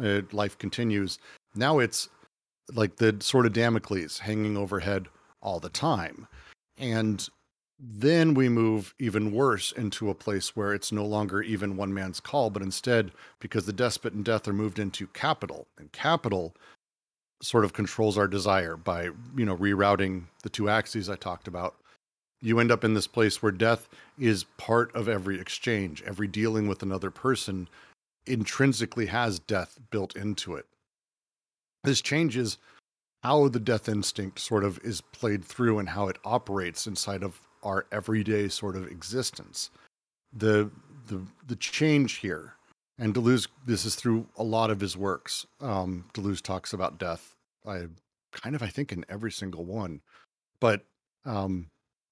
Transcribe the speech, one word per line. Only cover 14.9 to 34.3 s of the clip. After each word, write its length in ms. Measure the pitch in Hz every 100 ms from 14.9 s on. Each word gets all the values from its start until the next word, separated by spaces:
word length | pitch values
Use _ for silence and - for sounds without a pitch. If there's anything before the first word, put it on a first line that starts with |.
| - 98
capital, 600 | - 143 151 90 71 - -
and 140 | 76
capital 640 | - 143 165 113 95 82 - - _ _ _ _ _ _ _
sort 240 | - 120 101
of 80 |
controls 440 | - 101 - 107 101
our 120 | 101
desire 480 | 98 95 95 82 82
by, 260 | 92 87 87 80 120 135
you 80 | 107
know, 120 | 90
rerouting 640 | 101 98 101 101 95 92 85 _
the 80 | 107
two 200 | - 104
axes 400 | 107 - 113 95
I 80 | 95
talked 320 | 95 87 -
about. 260 | 87 90 - _ _ _ _ _ _
You 200 | 110 113
end 120 | 117
up 140 | 117 110
in 80 |
this 140 | 107 -
place 360 | 120 107 -
where 80 | 110
death 380 | 98 113 117 - - - -
is 280 | 123 98 - -
part 380 | - 117 117 120
of 140 | 107
every 280 | 101 92 95
exchange. 640 | 92 - - 107 95 73
Every 260 | 95 98 104
dealing 400 | 104 110 110 104
with 120 | 95
another 300 | 98 95 92
person 560 | - 131 123 - 98 87 - - _ _ _ -
intrinsically 800 | 120 104 - 135 113 117 - 101
has 320 | 113 120 87
death 380 | - 101 87 - 117
built 240 | 107 95 -
into 400 | 104 98 - 73
it. 100 | - _ _ _ _ _ _ _ _ _ _ _
This 160 | - 123
changes 580 | - 147 165 120 113 - _ _ _ _ _ _
how 260 | 120 151 139
the 100 | 120
death 300 | 110 110 -
instinct 500 | 104 98 - 98